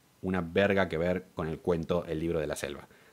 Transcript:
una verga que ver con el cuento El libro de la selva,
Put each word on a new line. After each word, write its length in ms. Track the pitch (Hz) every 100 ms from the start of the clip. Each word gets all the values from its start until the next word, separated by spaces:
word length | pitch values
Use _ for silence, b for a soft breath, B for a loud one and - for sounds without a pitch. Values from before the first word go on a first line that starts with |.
| _ _
una 180 | 92 92
verga 480 | 82 92 101 95 90
que 100 | 80
ver 300 | 87 92 -
con 140 | - 80
el 100 | 82
cuento 460 | - 85 80 87 -
El 140 | 80
libro 200 | 82 82
de 60 | 71
la 100 | 71
selva, 320 | 71 71 - b b